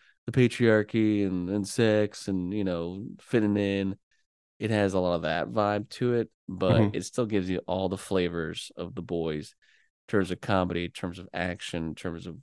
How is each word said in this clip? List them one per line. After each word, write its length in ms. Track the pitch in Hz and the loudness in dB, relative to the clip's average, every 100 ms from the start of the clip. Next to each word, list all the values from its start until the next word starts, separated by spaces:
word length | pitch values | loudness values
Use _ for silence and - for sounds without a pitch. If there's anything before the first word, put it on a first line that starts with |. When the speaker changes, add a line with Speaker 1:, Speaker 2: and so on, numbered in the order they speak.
| _ _ | _ _
Speaker 1:
the 80 | - | -2
patriarchy 920 | 127 123 - 120 107 104 113 107 104 98 | 4 4 6 6 6 4 2 2 4 2
and, 240 | 90 90 | 0 -2
and 180 | 104 98 | -2 -2
sex 600 | - 113 107 104 - - | 2 4 4 2 -2 -4
and, 260 | 95 90 | -2 -2
you 100 | 104 | -2
know, 400 | 95 85 85 92 117 - | -2 -2 -4 -8 -12 -14
fitting 360 | - 120 104 104 | -2 2 4 2
in." 400 | 101 98 98 95 _ _ _ _ _ - | 2 0 -2 -4 _ _ _ _ _ -6
It 120 | 110 | 0
has 240 | 110 101 | 2 2
a 60 | 95 | 2
lot 160 | 90 85 | 2 0
of 60 | |
that 260 | 80 80 - | 0 -2 -2
vibe 420 | 113 104 104 110 | 0 0 0 -4
to 240 | - 123 | -4 -2
it, 160 | 120 110 _ - | 0 -2 _ -14
but 320 | 92 92 - | -2 4 4
Speaker 2:
Mm-hmm. 160 | 104 - | 4 0
Speaker 1:
it 80 | |
still 220 | 90 - 113 | -4 -4 0
gives 240 | 104 90 | 0 0
you 80 | 92 - | -2 -2
all 240 | 90 95 | -2 -2
the 80 | 92 | -4
flavors 760 | - 95 87 85 80 87 - - | -2 0 0 -2 -6 -8 -12 -12
of 180 | 87 | -10
The 80 | - | -10
Boys 520 | 85 85 82 76 76 - _ _ _ _ - | -6 -2 -2 -4 -8 -16 _ _ _ _ -2
in 40 | |
terms 180 | 107 90 | 0 0
of 100 | 92 | -2
comedy, 440 | - 98 90 87 87 | 0 2 2 -2 -6
in 40 | |
terms 260 | - 90 90 | -6 -10 -10
of 100 | 92 | -10
action, 520 | 92 90 87 - 87 80 | -6 -4 -6 -8 -6 -6
in 60 | |
terms 320 | 78 90 82 90 | -6 -8 -10 -12
of 100 | 80 | -14